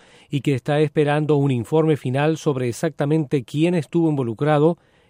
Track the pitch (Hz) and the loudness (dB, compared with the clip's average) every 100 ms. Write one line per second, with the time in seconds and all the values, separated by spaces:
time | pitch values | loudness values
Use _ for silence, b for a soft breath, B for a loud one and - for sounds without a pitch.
0 | b b b 143 131 135 - 147 151 - | b b b -4 -2 -2 0 0 0 2
1 | 143 147 151 147 139 123 110 156 160 147 | 2 2 2 2 2 0 0 0 2 0
2 | 131 131 151 156 160 131 123 110 165 - | -2 -2 -2 -2 -2 -2 -4 -4 -4 -2
3 | 143 156 147 147 113 143 170 180 - 170 | 0 0 0 -4 -2 -2 0 0 -2 0
4 | 165 143 120 107 147 147 156 170 b b | 0 0 -2 -2 0 4 2 0 b b